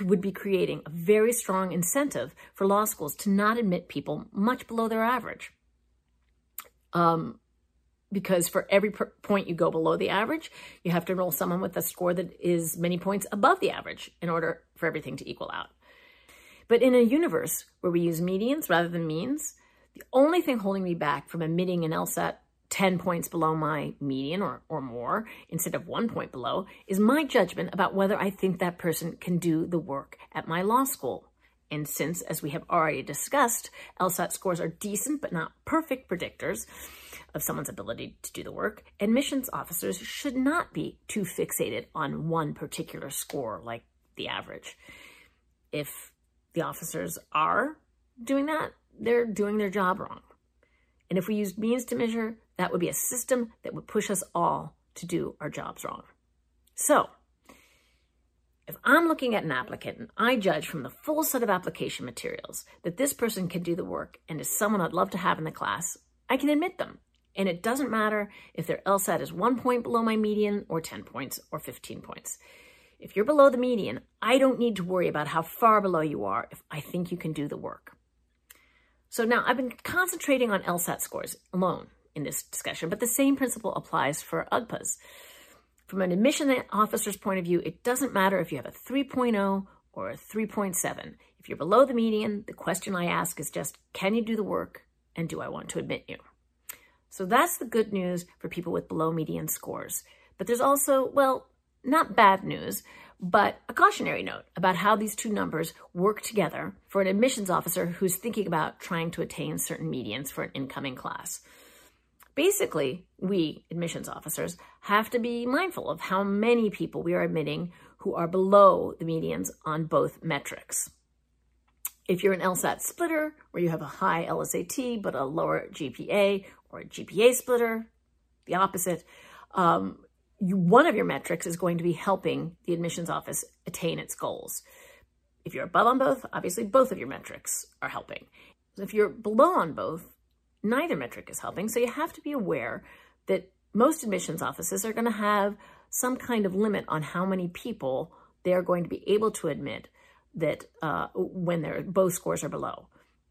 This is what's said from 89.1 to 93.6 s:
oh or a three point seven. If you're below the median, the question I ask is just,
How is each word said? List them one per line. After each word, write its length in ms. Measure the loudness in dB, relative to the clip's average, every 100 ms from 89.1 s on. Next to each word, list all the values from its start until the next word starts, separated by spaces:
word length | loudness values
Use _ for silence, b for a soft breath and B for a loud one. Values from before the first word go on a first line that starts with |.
| 0 2 4
oh 320 | 2 0 -2 B _
or 180 | -10 -8
a 80 | -10
three 280 | -8 -4 -4
point 320 | -2 -2 -2
seven. 400 | -4 -6 -12 -18 b b
If 120 | -12
you're 80 | -6
below 260 | 4 6
the 100 | 6
median, 520 | 4 2 2 0 -4 -8
the 60 |
question 420 | -8 -4 -4 -2 -2
I 120 | 0
ask 340 | 0 -2 -6
is 100 | -8
just, 260 | -6